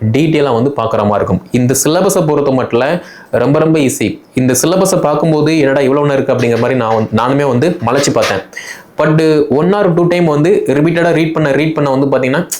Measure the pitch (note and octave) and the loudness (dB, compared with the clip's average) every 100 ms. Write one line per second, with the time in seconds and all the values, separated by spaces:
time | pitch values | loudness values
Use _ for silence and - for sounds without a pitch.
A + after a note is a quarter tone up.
0 | A2 B2 D#3+ D3+ C#3+ A#2 C3 C#3 A2+ G#2+ | -2 0 0 0 0 0 0 -2 -2 0
1 | G#2 G2+ G2+ F#2 - B2 B2 B2+ D3+ E3+ | 0 0 0 -4 -2 -2 0 0 0 0
2 | F#3+ F#3+ D#3 D3 C#3 C3 A2+ A#2 C3+ F3 | 0 0 0 0 0 0 0 0 0 -2
3 | - - - A2+ B2 D3+ D#3+ D#3+ C3+ - | -6 -20 -6 -2 2 2 2 2 0 0
4 | G#2 - - - B2+ B2 D#3+ F3+ F#3+ F3+ | -4 -6 -8 -2 0 0 0 0 2 0
5 | D3+ D3 E3 D#3 D3+ D#3+ C3+ C3+ C3 C#3+ | 0 0 0 0 2 2 2 2 0 0
6 | D3 C3+ B2+ B2 A#2+ A#2 B2 B2+ A2+ A2 | 0 0 0 0 0 0 0 0 0 0
7 | A2+ A2 B2 C#3 C#3+ B2 D#3 F3 A2+ C3+ | 0 -2 0 0 0 0 0 -2 -2 0
8 | - A#2 G#2+ G2 - - - - - - | 0 0 -2 -4 -8 -16 -16 -18 -14 -4
9 | D#3 D#3 D#3+ D3+ - C3 F3 G3+ F#3+ F3 | 0 2 2 2 0 0 0 2 0 2
10 | E3+ F3 E3+ D3 D#3+ G3+ - C#3 D#3 E3 | 0 2 0 2 2 0 0 0 2 2
11 | E3+ D#3+ E3 D#3+ D3+ C3+ D#3+ D3+ C#3+ C3 | 0 0 0 0 0 0 0 -2 -2 0
12 | C#3+ C3+ C3 C#3+ F3 - | 0 0 0 -2 -4 -6